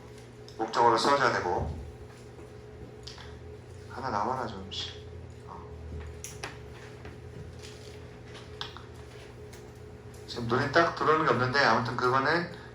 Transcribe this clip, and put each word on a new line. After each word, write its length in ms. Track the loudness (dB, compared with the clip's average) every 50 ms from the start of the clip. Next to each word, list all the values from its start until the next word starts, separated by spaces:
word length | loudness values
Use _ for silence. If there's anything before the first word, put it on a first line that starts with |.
| -14 -14 -14 -14 -16 -16 -16 -16 -14 -10 -4
목적어로 400 | -4 -2 2 6 8 10 10 10
써줘야 340 | 8 8 8 8 8 8 6 6
되고. 440 | 4 2 2 2 2 0 -2 -2 -6 -8 -10 -12 -14 -14 -14 -14 -16 -16 -16 -14 -14 -14 -14 -14 -14 -14 -14 -14 -14 -14 -14 -14 -12 -12 -12 -12 -12 -12 -12 -12 -12 -12 -12 -14 -14 -14 -14 -14 -14 -12 -10
하나 200 | -8 -4 -2 0
나와라 360 | 2 2 2 2 2 0 -2
좀, 180 | -4 -4 -6 -8 -6
씨. 340 | -6 -6 -6 -6 -8 -10 -12 -12 -12 -12 -12 -12 -14 -14 -12
어. 160 | -12 -12 -12 -10 -12 -12 -10 -10 -8 -8 -8 -8 -10 -10 -10 -10 -10 -10 -8 -8 -8 -10 -10 -14 -14 -14 -14 -14 -14 -14 -12 -14 -14 -14 -12 -14 -12 -12 -12 -12 -12 -12 -14 -14 -14 -14 -14 -14 -14 -14 -14 -14 -14 -14 -16 -14 -14 -14 -14 -14 -12 -10 -10 -10 -10 -10 -14 -14 -14 -14 -14 -14 -14 -14 -16 -16 -16 -16 -16 -14 -14 -14 -14 -14 -16 -16 -16 -16 -16 -16 -16 -16 -16 -16 -14 -12
지금 220 | -10 -6 -4 0
눈에 240 | 2 4 4 4 6
딱 240 | 6 6 6 6 4
들어오는 300 | 2 4 6 6 6 6
게 60 | 6
없는데 280 | 6 4 4 4 6 6
아무튼 380 | 8 8 8 6 4 2 0
그거는 520 | 4 4 6 6 6 6 6 4 4 2 -2 -6 -10 -12 -12